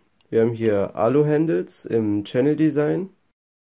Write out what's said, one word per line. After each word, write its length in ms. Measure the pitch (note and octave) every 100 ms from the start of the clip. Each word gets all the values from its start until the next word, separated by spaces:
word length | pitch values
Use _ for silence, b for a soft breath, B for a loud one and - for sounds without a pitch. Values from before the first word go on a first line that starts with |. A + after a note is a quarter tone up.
| _ _ _
Wir 100 | A2+
haben 140 | A#2
hier 420 | A2+ A2+ G2+ F#2+ -
Alu-Handles 880 | A2 C#3 D3+ D3+ D#3+ F3 F#3 -
im 400 | - A2+ G#2+ G#2
Channel-Design. 840 | G2+ B2+ C#3 D3+ D#3 C#3 D3+ D#3+ F#3+ _ _ _ _ _ _